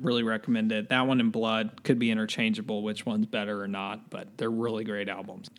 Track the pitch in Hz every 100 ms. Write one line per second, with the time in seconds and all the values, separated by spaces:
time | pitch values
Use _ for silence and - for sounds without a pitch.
0 | 131 120 113 110 - 117 110 110 107 127
1 | 131 131 113 113 113 110 110 - - 120
2 | 117 110 110 - 110 107 104 107 107 107
3 | - 107 107 113 104 104 101 98 98 110
4 | - - 101 - 113 113 117 110 107 104
5 | 101 95 95 95 -